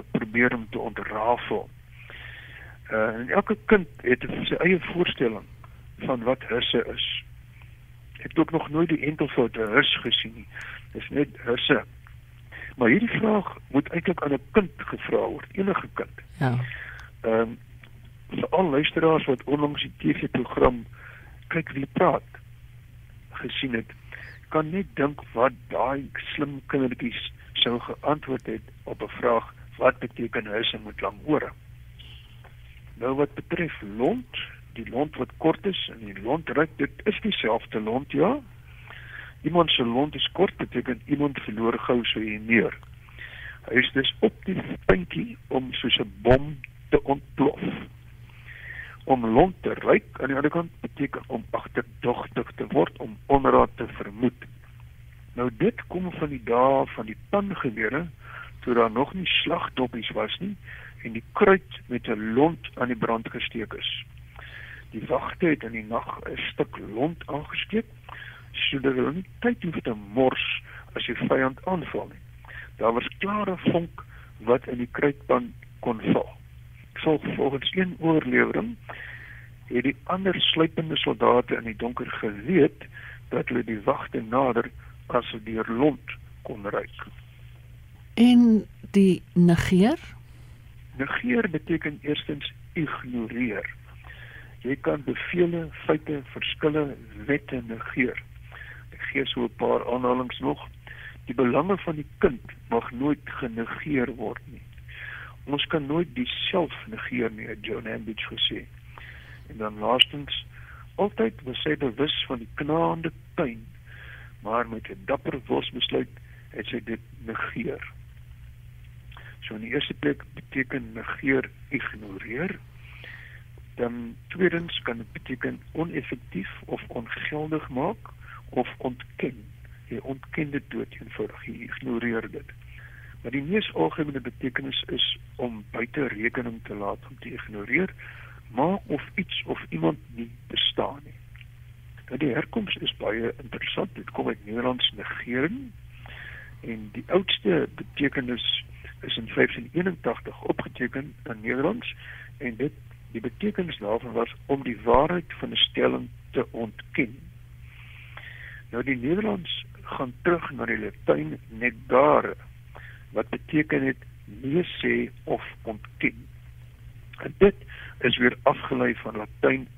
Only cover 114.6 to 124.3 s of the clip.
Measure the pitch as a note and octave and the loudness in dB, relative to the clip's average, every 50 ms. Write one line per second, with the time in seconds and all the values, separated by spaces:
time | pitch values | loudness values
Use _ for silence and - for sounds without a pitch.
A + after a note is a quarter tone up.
114.6 | A#2 A#2 A2+ A2 - - - - - - C3+ - - - D3+ C3 A#2+ - B2+ C#3 | 0 0 -4 -8 -8 -10 -12 -12 -2 -2 -2 -2 0 -4 -6 -6 -2 0 0 0
115.6 | C3+ - - B2 - - C3+ C3 B2+ - - - - - - - - - - - | 0 -2 -4 -4 -4 0 0 0 -2 -2 -6 -18 -18 -18 -18 -18 -18 -14 -10 -10
116.6 | A2 - A#2+ A#2 A2 A2+ A2+ - - - - - - A2+ A2 - - - - B2 | -8 -6 -6 -6 -6 -6 -8 -8 -8 -14 -18 -14 -10 -8 -6 -6 -6 -6 -4 -4
117.6 | A2+ - - - - - - - - - - - - - - - - - - - | -4 -4 -4 -6 -8 -14 -14 -16 -18 -18 -18 -18 -18 -18 -18 -18 -16 -18 -18 -18
118.6 | - - - - - - - - - - - - - - - - - - A2 G#2+ | -18 -18 -18 -18 -18 -18 -18 -18 -18 -16 -16 -16 -16 -16 -16 -14 -12 -10 -8 -8
119.6 | A2 A2+ A#2+ D3 - - - - - D3 C#3 - - - - - - - - C3+ | -6 -2 -2 -2 -2 -2 -4 0 0 0 0 0 -4 -16 -16 -16 -14 -6 -2 -2
120.6 | C3 A#2+ C3+ C3+ A#2+ A2+ A2+ A2+ G#2+ - - - - C3+ C3+ C3 B2+ - - - | -2 -2 -2 -6 -6 -6 -10 -10 -8 -8 -8 -4 2 2 4 4 2 -2 -8 -14
121.6 | - - A#2 A2+ - - - G#2 G#2+ G2+ G2 F#2+ - G#2 A2 C3 E3+ G3 G3+ - | -14 -6 -6 -4 -4 -4 -8 -10 -12 -10 -10 -10 -10 -8 -6 -4 -4 -4 -4 -8
122.6 | - - - - - - - - - - - - - - - - - - - - | -12 -18 -18 -18 -18 -18 -16 -16 -14 -14 -14 -14 -16 -16 -18 -18 -18 -18 -18 -18
123.6 | - - - - A#2+ A#2+ A#2+ A#2+ A#2 A#2 A#2+ - - - | -18 -16 -4 -2 -2 -2 -2 -6 -8 -10 -10 -14 -14 -12